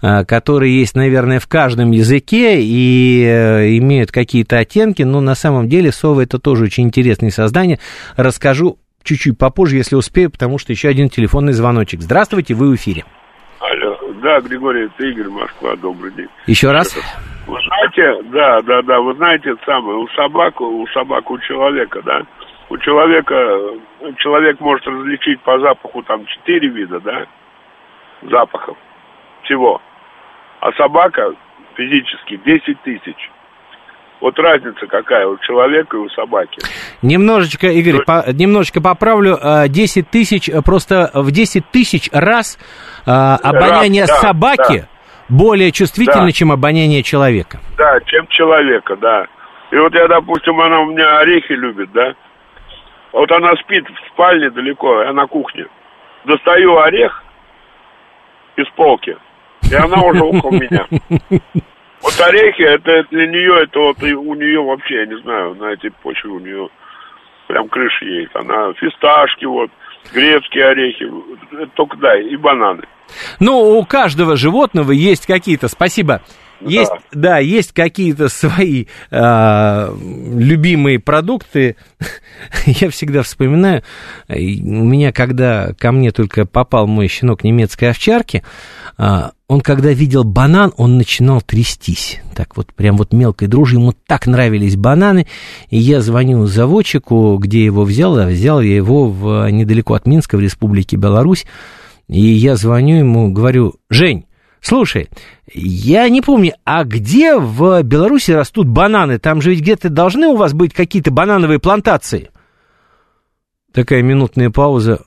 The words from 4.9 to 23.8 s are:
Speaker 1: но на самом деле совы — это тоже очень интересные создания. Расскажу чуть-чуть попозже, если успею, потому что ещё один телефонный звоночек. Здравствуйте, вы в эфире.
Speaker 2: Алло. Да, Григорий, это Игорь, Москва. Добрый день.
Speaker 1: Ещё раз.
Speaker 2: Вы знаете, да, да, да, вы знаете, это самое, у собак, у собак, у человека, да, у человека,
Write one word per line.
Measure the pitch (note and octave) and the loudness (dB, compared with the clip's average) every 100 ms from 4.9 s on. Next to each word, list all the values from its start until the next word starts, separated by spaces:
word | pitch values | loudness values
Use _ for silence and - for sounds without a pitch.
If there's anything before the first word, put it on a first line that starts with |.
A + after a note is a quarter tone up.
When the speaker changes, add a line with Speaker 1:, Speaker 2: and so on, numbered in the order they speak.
| G3 | 0
Speaker 1:
но | C3 C#3 | -2 0
на | C3+ | 0
самом | C3 D#3+ C#3 A#2 | 0 0 0 0
деле | E3 E3 | 2 2
совы — | - D#3 C#3+ | 0 0 0
это | B2+ B2+ | 0 -2
тоже | - A#2+ | 0 0
очень | A2 - | 0 0
интересные | A#2+ B2+ B2 G#2 A2+ | 0 2 0 0 -2
создания. | - A2 D3 F#3 - - - - - | 0 0 0 0 -2 -6 -20 -14 -2
Расскажу | B2+ - C#3+ C3+ F3 - _ _ | -2 0 -2 0 -2 -4 _ _
чуть-чуть | - C#3+ D3 A2+ | -6 -4 -2 0
попозже, | C3 - F3+ C3+ | -2 0 0 0
если | A#2+ C3+ | 0 -2
успею, | - - F3 | 0 0 -2
потому | - B2 C#3 | -2 -6 -6
что | - | -8
ещё | A2+ D3 | -4 -2
один | C3+ C#3 | 0 0
телефонный | - G#2+ C#3+ C#3+ | 0 0 0 0
звоночек. | A#2 A#2+ A#2+ G#2 E2 | 0 0 0 -2 -8
Здравствуйте, | E2 D3 G#3 G3+ D#3+ | -2 0 0 -2 -4
вы | A2+ C#3 | 0 2
в | B2 | 0
эфире. | - E2 - _ _ _ - - | -4 -8 -12 _ _ _ -20 -12
Speaker 2:
Алло. | - - G#2 G2+ - G2+ | -8 -4 -6 -8 -12 -6
Да, | C3 D3 | 0 0
Григорий, | B2 B2+ C3+ A#2+ A2 | -2 -6 -4 -4 -6
это | - C3+ | -8 -8
Игорь, | A#2 G2+ | -8 -10
Москва. | G2+ - - - F2 | -10 -12 -8 -8 -6
Добрый | F2+ F2 F#2+ | -8 -10 -14
день. | F#2+ F2+ _ - | -14 -18 _ -2
Speaker 1:
Ещё | A2 C3+ | 2 2
раз. | C#3+ F3 - - - - - - | 2 0 -6 -14 -16 -18 -18 -14
Speaker 2:
Вы | - - | -10 -6
знаете, | - A3 - D#3 G#2+ A2 | -2 -2 0 0 0 -6
да, | C3 C#3+ A#2 | 0 2 2
да, | A2+ B2 | 2 -2
да, | B2+ B2 | 2 0
вы | B2 C3 | 0 -2
знаете, | E3+ D#3+ D3 | -2 0 -4
это | A#2 | -8
самое, | - C3+ A2 G#2+ | -4 -6 -4 -8
у | A#2 | -8
собак, | - C#3+ D3+ E3+ - | -4 -4 0 -2 -4
у | A#2 A2+ A2+ | -8 -8 -6
собак, | C3 C3 C3 B2 | -6 -4 -6 -6
у | B2+ | -12
человека, | - C3+ C#3 C#3+ A#2 - | -10 -2 -2 -2 -6 -8
да, | - C#2 - - - - - | -6 -6 -6 -20 -20 -20 -16
у | - | -8
человека, | - D3 D#3+ E3 C#3 C3+ A#2+ G2 G2+ A2+ | -2 2 2 2 0 -2 0 -2 -4 -12